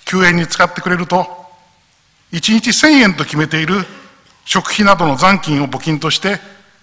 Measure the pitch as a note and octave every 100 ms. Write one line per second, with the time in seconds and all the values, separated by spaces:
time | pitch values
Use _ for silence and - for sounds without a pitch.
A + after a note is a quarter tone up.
0 | - F#3 F3+ F3 E3 - F3 - - F3+
1 | F3 F3+ - - - - _ _ _ _
2 | _ _ _ E3+ G#3 A3 A3+ G3+ D4+ D4
3 | A3 E3+ D3 D3+ D3+ D#3 D#3+ G3 F3+ -
4 | - _ _ _ - F#3+ - - G#3 F#3
5 | E3 C3+ F#3 G3 - C#3+ C#3+ B2+ E3 D3+
6 | D#3 - F#3+ G3+ - - _ _